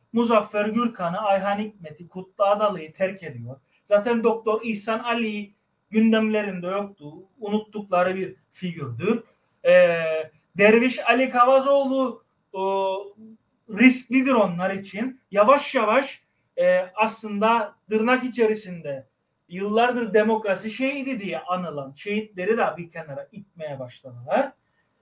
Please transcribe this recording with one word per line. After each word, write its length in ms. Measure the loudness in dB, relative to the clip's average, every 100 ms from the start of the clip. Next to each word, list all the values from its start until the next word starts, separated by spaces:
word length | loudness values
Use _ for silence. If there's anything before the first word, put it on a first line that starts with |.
| _
Muzaffer 540 | 0 2 2 2 -2 -2
Gürkan'ı, 540 | 0 -2 -4 -6 -2
Ayhan 380 | 0 0 0 -4
Hikmet'i, 500 | -6 -10 -20 -20 -16
Kutlu 360 | -16 -10 0
Adalı'yı 480 | 2 2 0 -2 -10
terk 300 | -6 -6 -6
ediyor. 340 | -14 -12 -14 -16 _ _
Zaten 400 | 0 2 2 2
Doktor 360 | 2 0 0 -2
İhsan 360 | -2 -6 -4 -4
Ali 540 | -2 -2 -4 -6 -10 _ _ _ _
gündemlerinde 760 | 2 4 4 2 0 -2 -6 -6
yoktu. 380 | -4 -6 -10 -20 -20 -20 _
Unuttukları 720 | -4 -4 -4 -12 -2 2 2
bir 220 | -2 -6 -10 _
figürdür. 720 | -12 -10 -8 -10 -4 -2 -2 -4 _ _ _
E, 380 | 4 6 6 2 -2 -4 -6 _ _ 4
Derviş 400 | 6 6 4 0 2
Ali 240 | 2 2
Kavazoğlu, 920 | 4 6 6 6 2 2 0 -2 -4 _ _ _
o, 440 | -6 -2 0 -2 -4 -8 -18 -20 -20 _ _ -8
risklidir 600 | 4 4 4 0 0 2
onlar 380 | 2 2 0 -4
için. 500 | -6 -8 -8 -8 -10 _
Yavaş 440 | 2 6 4 2
yavaş, 480 | 0 2 2 0 -6 _ _ _ 0
e, 200 | 2 2
aslında 920 | 0 -2 -2 -2 -8 0 2 2 -2 -10 -4
tırnak 340 | 0 2 0
içerisinde 840 | 0 0 0 0 -6 -12 -10 -10 -12 _ _ _ _
yıllardır 640 | -8 -2 2 2 0 0
demokrasi 560 | 2 2 0 -2 -4 -6
şeydi 500 | -6 -4 -4 -8 -8
diye 200 | -8 -8
anılan 520 | -6 -6 -6 -8 -12
şehitleri 680 | -12 -6 -6 -6 -6 -2 0
de 80 | 0 -4
bir 140 | -10
kenara 380 | -14 -14 -14 -14
itmeye 460 | -18 -20 -14 -12 -10
başladılar. 760 | -14 -16 -20 -14 -2 0 0 -6 _ _ _ _